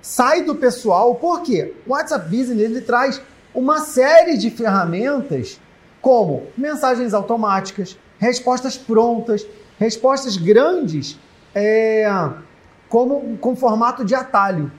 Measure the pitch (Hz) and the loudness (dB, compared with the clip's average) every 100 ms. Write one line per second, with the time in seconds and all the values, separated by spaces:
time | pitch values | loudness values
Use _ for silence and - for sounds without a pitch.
0 | - - 254 339 320 - 254 247 226 180 | -6 0 2 2 0 0 0 0 0 2
1 | 240 - 339 339 330 185 139 - 220 269 | 2 0 -2 -2 -2 -4 -4 -12 -6 -4
2 | 311 277 160 226 247 226 220 247 233 240 | -2 -6 -4 -4 -2 -2 -2 -2 -2 0
3 | 269 - - - _ - 262 311 - 254 | 0 -4 -12 -20 _ -4 0 0 0 2
4 | 269 330 349 269 220 220 226 196 170 175 | 8 8 6 0 -2 -2 0 0 0 -2
5 | 254 277 - 139 107 - _ _ _ _ | -2 -4 -4 -6 -6 -14 _ _ _ _
6 | 262 240 180 131 - - 285 285 262 247 | 2 4 2 -2 -8 -8 -6 -2 0 0
7 | 240 202 202 233 214 190 190 - 180 - | 0 -2 -2 -2 0 -2 -2 -10 -10 -12
8 | _ _ 233 247 - 247 254 - - 226 | _ _ -2 0 -2 -2 -4 -8 0 2
9 | 233 226 - 208 - - - - 220 220 | 2 0 -2 -4 -4 -20 -20 -4 -2 0
10 | 262 269 262 196 165 214 302 370 226 156 | 0 0 -2 -4 4 4 4 0 -2 -6
11 | - - - - _ 202 208 220 220 220 | -8 -16 -20 -20 _ -2 2 2 2 2
12 | 208 196 208 - - _ _ _ _ 233 | 2 0 -2 -6 -18 _ _ _ _ 0
13 | 254 285 233 214 247 254 262 220 240 240 | 2 -2 -4 -4 -4 0 0 2 0 -2
14 | 202 262 - 196 196 180 143 | -2 -2 0 0 2 -2 -6